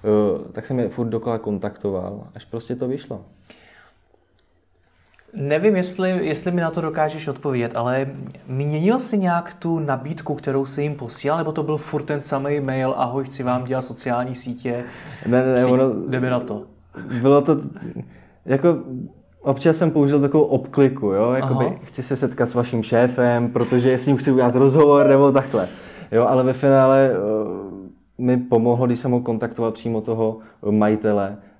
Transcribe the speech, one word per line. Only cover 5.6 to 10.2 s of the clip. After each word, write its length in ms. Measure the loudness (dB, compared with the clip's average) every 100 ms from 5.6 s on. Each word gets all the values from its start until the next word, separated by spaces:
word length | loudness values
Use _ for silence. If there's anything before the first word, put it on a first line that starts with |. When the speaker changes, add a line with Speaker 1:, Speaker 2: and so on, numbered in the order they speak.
| 2 2
Speaker 2:
jestli, 520 | 0 -2 -2 0 -2
jestli 240 | -2 -2
mi 100 | -2
na 100 | -2
to 100 | -2
dokážeš 460 | -4 -2 -2 -4 -8
odpovědět, 440 | -6 -4 -2 -2 -2
ale 320 | -2 -2 -4 -8 -14 -16 -10
měnil 520 | -6 -4 0 2 0
jsi 180 | 0 -2
nějak 360 | 0 -2 -4
tu 260 | -8 -4 -2
nabídku, 560 | -2 -4 -6 -8